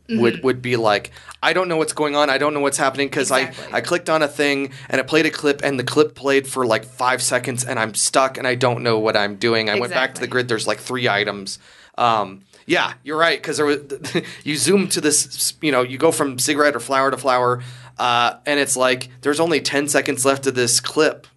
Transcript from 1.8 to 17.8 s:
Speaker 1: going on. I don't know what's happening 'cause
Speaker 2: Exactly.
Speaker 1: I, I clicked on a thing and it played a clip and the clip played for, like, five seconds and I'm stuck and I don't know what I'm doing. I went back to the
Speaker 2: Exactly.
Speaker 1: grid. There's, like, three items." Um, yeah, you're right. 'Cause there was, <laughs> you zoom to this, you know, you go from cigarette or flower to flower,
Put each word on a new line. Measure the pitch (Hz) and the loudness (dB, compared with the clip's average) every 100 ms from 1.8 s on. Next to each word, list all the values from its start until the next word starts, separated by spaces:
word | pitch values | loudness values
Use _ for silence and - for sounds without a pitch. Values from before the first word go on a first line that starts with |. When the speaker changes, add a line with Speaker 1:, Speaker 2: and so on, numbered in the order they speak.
| 151 | -2
Speaker 1:
going | - 151 147 | -2 0 2
on. | 147 | 2
I | 135 | 2
don't | 147 | 0
know | 147 | 0
what's | 139 135 | -2 0
happening | 135 131 139 | 0 0 -2
'cause | 147 131 | -2 0
Speaker 2:
Exactly. | 131 131 - - | 0 0 -6 -6
Speaker 1:
I, | 104 | -4
I | |
clicked | - 175 175 | -2 -2 0
on | 156 | 0
a | 147 | 0
thing | - 143 139 139 - - | 0 0 0 -4 -10 -4
and | 131 | -2
it | 127 | 2
played | 156 160 | 2 2
a | |
clip | - 147 139 | 0 -2 0
and | 139 131 | -2 -2
the | |
clip | 123 147 151 | 0 2 2
played | - 139 139 135 | 0 0 0 0
for, | 131 123 | 0 2
like, | 110 | 0
five | 113 - 127 127 | -2 -2 0 0
seconds | - 123 135 123 | 0 -2 -2 -4
and | 123 123 | -4 -2
I'm | 110 | -2
stuck | 101 - 139 131 113 | -2 0 2 2 0
and | 127 | -4
I | 123 | 0
don't | 127 120 | 0 2
know | 120 110 | 0 2
what | 110 107 | 2 2
I'm | 101 101 | 0 0
doing. | 117 113 110 | 0 2 0
I | 107 | -2
went | 120 | -2
back | 127 131 | -2 -2
to | - | -4
the | |
Speaker 2:
Exactly. | 123 | -4
Speaker 1:
grid. | 127 117 | -2 0
There's, | 110 107 | -2 -2
like, | 107 | -4
three | - 127 120 | -4 -2 2
items." | 101 104 101 98 - - - - - | 2 0 -4 -10 -14 -16 -20 -12 0
Um, | 120 110 95 95 _ - - | 2 2 -2 -8 _ -18 -2
yeah, | 170 107 - | -2 -2 -6
you're | 139 156 | -8 0
right. | 165 143 | 2 0
'Cause | 160 151 | -2 0
there | 147 | 0
was, | 143 143 135 143 | 0 -4 -12 -6
<laughs> | 175 - - | -4 -6 -8
you | 139 151 | -6 -2
zoom | 127 196 180 | 2 2 2
to | 175 | 0
this, | 147 147 - - - - | 2 2 -2 -4 -6 -4
you | 156 | 0
know, | 131 | 0
you | 127 127 | 0 0
go | 160 | 0
from | 156 143 131 | 2 -2 -2
cigarette | 135 156 147 120 | -2 2 2 0
or | |
flower | 117 135 135 | -2 0 0
to | 127 | 0
flower, | 135 127 123 123 - - | 0 2 2 0 -6 -18